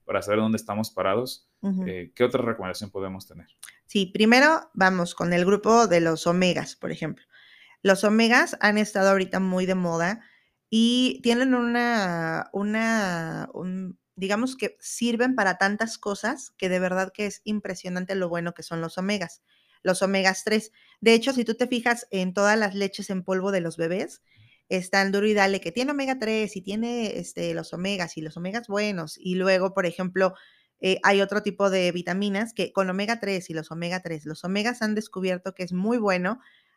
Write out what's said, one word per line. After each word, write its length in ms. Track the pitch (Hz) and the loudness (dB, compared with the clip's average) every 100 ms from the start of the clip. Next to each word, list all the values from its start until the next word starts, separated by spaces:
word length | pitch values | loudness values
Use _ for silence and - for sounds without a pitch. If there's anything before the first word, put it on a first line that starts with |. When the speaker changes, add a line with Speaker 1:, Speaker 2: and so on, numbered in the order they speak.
| - | -6
Speaker 1:
para 160 | 98 | -4
saber 180 | 101 107 | 0 0
dónde 180 | 110 110 | 2 0
estamos 340 | - 104 110 | -2 -6 -4
parados? 580 | - 95 107 127 - _ _ | -2 0 0 -2 -10 _ _
Speaker 2:
Ujú. 240 | 196 190 185 | -4 -4 -4
Speaker 1:
Eh, 240 | 92 87 | -8 -10
¿qué 100 | - | 0
otra 200 | 123 123 | 0 2
recomendación 480 | 120 110 92 - 101 | -2 -4 -6 -6 -8
podemos 360 | 98 95 95 - | -8 -8 -10 -14
tener? 200 | 82 - _ - - - | -20 -20 _ -20 -20 -4
Speaker 2:
Sí, 180 | 208 185 | -2 0
primero 640 | 208 214 247 294 320 - 208 | 2 6 6 6 4 -2 2
vamos 400 | 190 185 175 - | 2 4 -2 -4
con 180 | 170 | 0
el 100 | 175 | 2
grupo 440 | 180 202 208 233 214 | 4 4 6 6 6
de 140 | 175 | 4
los 260 | 165 160 170 | 4 2 0
omegas, 480 | 180 180 156 - - | 2 2 0 -4 -8
por 160 | - | -10
ejemplo. 340 | 165 156 - _ _ - - - _ | -6 -8 -8 _ _ -20 -20 -20 _
Los 220 | 196 190 | 2 4
omegas 540 | 208 220 226 247 339 - | 4 4 6 4 4 2
han 160 | 208 208 | 2 2
estado 320 | 214 196 196 | 0 2 4
ahorita 300 | 196 190 185 | 4 2 -2
muy 260 | 190 185 185 | 0 0 0
de 80 | |
moda 480 | 185 175 165 175 226 - _ _ _ _ | 0 0 0 -2 -4 -10 _ _ _ _
y 500 | 220 233 247 254 - | 2 4 4 2 0
tienen 320 | 233 233 262 247 | 0 2 2 2
una, 960 | 240 240 240 233 185 170 165 160 - | 0 0 0 0 0 -2 -2 -4 -6
una, 960 | 196 208 220 226 226 190 170 165 160 - - | -4 -2 -2 0 0 0 -2 -4 -8 -10 -8
un, 420 | 180 185 185 - _ - | -8 -6 -8 -12 _ -8
digamos 400 | 190 208 254 262 | -2 0 -2 -4
que 220 | 208 - | -6 -6
sirven 540 | - - 233 233 254 | -12 -4 0 2 2
para 240 | 254 196 175 | 2 0 2
tantas 400 | 196 208 226 - | 0 0 -4 -6
cosas 540 | 208 202 214 285 - - | -6 -4 -4 -6 -10 -6
que 100 | 185 | -2
de 80 | 180 | 0
verdad 340 | 180 185 190 | 0 -2 -4
que 140 | - 202 | -4 -6
es 160 | - 208 | -6 -6
impresionante 680 | 208 - 180 180 180 185 | -4 -4 -8 -6 -6 -4
lo 160 | 196 175 | -2 -2
bueno 240 | 170 170 | -2 -4
que 80 | 170 | -8
son 200 | - 165 | -8 -6
los 180 | 165 - | -6 -4
omegas, 420 | 190 208 165 - _ _ _ _ | -4 -4 -6 -12 _ _ _ _
los 180 | 185 180 | -2 0
omegas 420 | 190 196 190 190 | 2 2 2 0
tres. 280 | 214 214 - _ _ _ | 0 -2 -2 _ _ _
De 120 | 220 | 6
hecho, 200 | 226 233 | 6 4
si 120 | 269 226 | 0 0
tú 100 | 226 | 0
te 120 | 247 | 0
fijas 400 | 247 240 233 - | 0 0 -2 -2
en 220 | 190 185 | -4 -2
todas 240 | 185 202 220 | 2 4 4
las 180 | 202 196 | 0 0
leches 340 | 196 202 202 | -4 -4 -6
en 140 | 190 | -6
polvo 280 | 180 185 196 | -2 -2 0
de 100 | 196 | 0
los 160 | 165 160 | -2 -4
bebés, 440 | 165 185 330 - _ _ _ _ - | -4 -2 -6 -10 _ _ _ _ -4
están 420 | 185 180 196 196 | -4 0 2 2
duro 140 | 202 214 | 2 4
y 60 | |
dale 280 | 208 196 190 | 4 4 2
que 100 | 170 | -4
tiene 200 | 233 269 | -4 -2
omega 280 | 285 262 262 | -2 -2 -2
tres 360 | 220 220 214 190 | -2 -2 -4 -6
y 60 | |
tiene, 560 | 185 214 233 240 220 - | -8 -4 -4 -4 -4 -6
este, 340 | 175 - 170 | -8 -6 -4
los 200 | 165 165 | -4 -6
omegas 440 | 170 190 202 165 160 | -6 -4 -2 -4 -6
y 40 | |
los 160 | 156 170 | -10 -8
omegas 300 | 185 226 226 | -8 -8 -4
buenos. 500 | 202 208 185 156 - | -2 -2 -4 -8 -8
Y 160 | 185 185 | -4 0
luego, 380 | 185 185 190 | 2 2 2
por 120 | 190 175 | 0 -2
ejemplo, 500 | 175 185 185 185 185 - _ _ _ | -2 -4 2 0 0 -14 _ _ _
eh, 180 | 185 190 | 0 2
hay 180 | 196 196 | 4 4
otro 200 | 190 202 | 2 0
tipo 260 | 208 180 196 | -2 0 2
de 220 | 190 180 | 2 0
vitaminas 600 | 175 175 185 208 196 226 | -2 -4 -2 -2 -2 -4
que 180 | - 180 | -4 -2
con 180 | - 190 | 0 0
omega 300 | 185 208 226 | -2 -2 -2
tres 300 | 202 190 180 | -2 -4 -4
y 40 | |
los 180 | 160 156 | -8 -8
omega 300 | 165 170 185 | -8 -6 -6
tres, 240 | 175 156 151 | -6 -10 -10
los 180 | 151 | -8
omegas 380 | 180 202 220 247 | -4 -2 -2 -2
han 140 | 214 214 | -2 -2
descubierto 580 | - 190 185 180 190 - | -4 -4 -4 -4 -6 -8
que 80 | |
es 100 | 175 | -6
muy 240 | 180 208 240 | -2 0 0
bueno. 420 | 202 180 180 240 - _ _ | 2 0 0 -4 -10 _ _